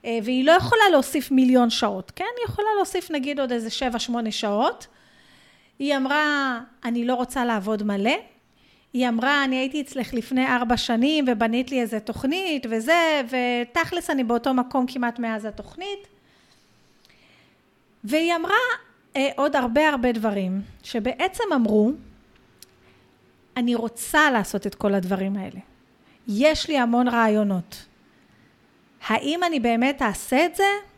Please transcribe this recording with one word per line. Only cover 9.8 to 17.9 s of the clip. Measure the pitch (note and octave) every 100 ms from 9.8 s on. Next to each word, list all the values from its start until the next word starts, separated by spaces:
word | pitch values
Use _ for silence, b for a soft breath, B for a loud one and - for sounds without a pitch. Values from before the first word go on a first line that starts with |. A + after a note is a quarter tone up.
אצלך | C4+ C4+ A#3
לפני | A#3+ A3+ B3+ C4
ארבע | B3 A#3+ A#3
שנים, | - A#3 C4 D#4 C4
ובנית | A3+ A3+ A#3 B3+
לי | C4
איזה | A3+ A3
תוכנית, | G#3+ A3 C4+ F4 F#4+ D4 A#3+
וזה, | A3+ A3+ E4+ D#4+ D4+ A#3+
ותכלס | B3+ B3 A#3+ A#3+ E4+ E4 F4 -
אני | C#4+
באותו | A#3 A#3+ C4+
מקום | C4 B3+ C4 B3+
כמעט | C4 A#3+ A#3+
מאז | A#3 A3
התוכנית." | G#3+ G3+ G3+ - F#4+ G4+ G4+ _ b b b b b b b b b b b b b b _ _ _